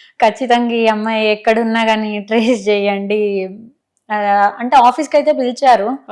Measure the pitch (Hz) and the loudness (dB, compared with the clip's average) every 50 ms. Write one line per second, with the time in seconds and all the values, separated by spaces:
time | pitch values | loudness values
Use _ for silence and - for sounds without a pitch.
0 | - _ _ - - 220 208 - 262 240 240 240 240 233 233 233 226 220 214 214 | -20 _ _ 0 0 0 0 -2 -2 0 0 0 0 -2 -2 0 0 0 0 -2
1 | 214 220 226 220 220 214 214 208 - 233 220 226 233 226 220 226 226 220 220 220 | -4 -4 -2 -2 0 0 0 0 0 0 0 0 0 -2 -2 0 0 0 0 -2
2 | 220 214 208 208 202 208 220 233 220 240 254 214 196 208 208 208 202 202 202 196 | -2 -6 -6 -8 -6 -2 -2 0 0 0 0 0 0 -2 0 0 0 -2 -2 -2
3 | 202 196 208 214 208 202 202 196 190 190 190 220 226 233 _ _ _ _ _ _ | -4 -4 -2 -2 -2 -2 -2 -4 -6 -8 -12 -16 -20 -20 _ _ _ _ _ _
4 | _ - 214 214 208 202 202 202 202 208 202 - 233 247 302 269 240 247 247 - | _ -8 -6 -4 -2 0 2 2 2 0 0 -2 -4 2 4 6 6 6 4 2
5 | 302 262 - 294 269 302 294 262 254 247 240 - 277 262 240 196 196 220 262 277 | -4 0 0 0 2 2 0 0 -2 -4 -4 0 4 4 4 4 2 -2 -6 -8
6 | _ - | _ -12